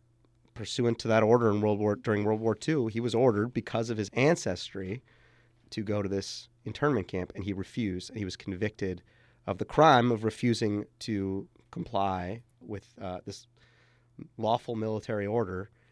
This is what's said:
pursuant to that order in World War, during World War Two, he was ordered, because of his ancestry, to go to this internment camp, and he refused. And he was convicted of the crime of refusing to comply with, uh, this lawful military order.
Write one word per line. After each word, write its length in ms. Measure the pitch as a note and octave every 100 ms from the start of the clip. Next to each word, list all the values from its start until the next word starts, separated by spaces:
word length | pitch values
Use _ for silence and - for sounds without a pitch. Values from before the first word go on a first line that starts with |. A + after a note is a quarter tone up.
| _ _ _ _ _
pursuant 460 | - G#2 - A#2 A#2
to 100 | A#2
that 140 | A2
order 260 | A2 A#2+ A2+
in 140 | G#2
World 160 | G#2+ G2+
War, 180 | G#2 G2
during 280 | A#2+ G#2
World 160 | G#2+ G#2+
War 120 | A2+
Two, 340 | G#2 - D#3 A2+
he 120 | A2+
was 140 | A#2+
ordered, 400 | A2+ B2+ G#2 A#2+
because 340 | B2+ - A#2 A#2
of 80 | A2
his 140 | G2
ancestry, 880 | A#2 C#3+ E3+ G2+ F2 - G2 F#2 B2 _ _ _ _ _ _ _
to 120 | A2
go 200 | G#2 G#2
to 60 | G2
this 400 | G2 - - - _ A2
internment 420 | - D3 A#2 F2+
camp, 240 | F2+ F2+
and 80 | -
he 120 | G2
refused. 560 | F#2+ F#2 B2+ G#2 F2+ -
And 80 | A2
he 80 | F#2+
was 100 | -
convicted 640 | - F#2 G#2+ - F#2+ F2 _ _ _ _ -
of 100 | F#2+
the 80 |
crime 480 | - - D#3 B2+ A#2+
of 120 | A2
refusing 600 | A2 - A#2+ A2+ A2 G#2 - -
to 500 | - G2+ G2 G2 - _ _
comply 720 | - - G2+ G2 F#2 F2+ A#2 - _
with, 340 | - G2 - -
uh, 180 | G2 F2+
this 240 | G2+ - - _ _ _ _ _ _ - - -
lawful 400 | A2 A#2+ - A2+
military 500 | A2 G#2+ - G#2+ G2+
order. 440 | A#2 F#2+ F#2 - _ _